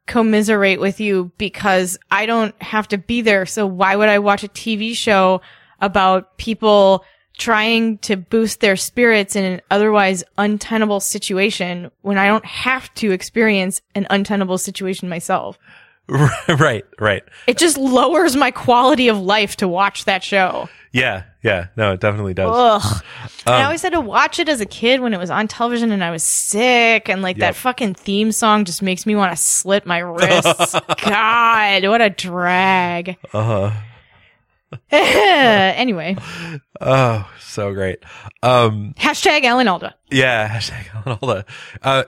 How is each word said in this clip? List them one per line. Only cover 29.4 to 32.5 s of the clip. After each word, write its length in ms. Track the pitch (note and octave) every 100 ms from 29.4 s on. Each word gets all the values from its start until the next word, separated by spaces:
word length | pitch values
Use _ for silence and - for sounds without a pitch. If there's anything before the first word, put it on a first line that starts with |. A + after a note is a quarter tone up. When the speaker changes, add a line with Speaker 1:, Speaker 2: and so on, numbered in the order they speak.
| - - F#3 G3+ -
Speaker 1:
my 120 | E3+
wrists. 760 | F3 E3+ F3+ F3 D#3 D#3 E3+ F3 -
Speaker 2:
<laughs> 140 | D#3+
Speaker 1:
God, 840 | - G#3 A3 A#3 A#3 A3+ G#3 G3 F#3+
what 160 | A#3
a 80 | A3
drag. 1080 | F#3 F#3 F3 F3